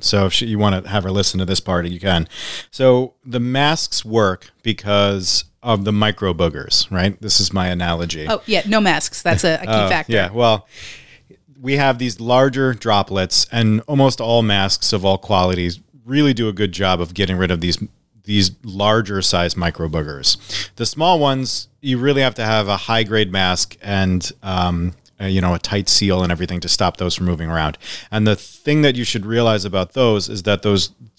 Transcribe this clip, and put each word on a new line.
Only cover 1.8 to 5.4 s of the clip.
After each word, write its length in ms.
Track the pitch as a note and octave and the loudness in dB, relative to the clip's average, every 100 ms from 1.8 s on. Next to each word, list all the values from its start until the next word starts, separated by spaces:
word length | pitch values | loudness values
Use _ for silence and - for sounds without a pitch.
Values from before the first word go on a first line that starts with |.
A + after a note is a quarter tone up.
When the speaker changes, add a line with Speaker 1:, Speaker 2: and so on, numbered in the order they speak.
| E2+ | -2
Speaker 1:
you 120 | F2 | -4
can. 280 | F#2+ F2 D#2+ - - - - | 0 0 0 -8 -12 -12 -12
So 440 | - C3 B2 B2+ _ | 0 4 4 2 _
the 160 | C3 A#2+ | -8 -4
masks 640 | A#2+ C3 D3 D#3+ - - | -2 0 0 0 -4 -6
work 460 | A2 A2+ G2+ F#2 - _ | -2 2 2 0 -10 _
because 840 | A#2 G#2 G#2 G2+ G2+ G2 F#2 - | -4 -4 2 2 4 0 -2 -2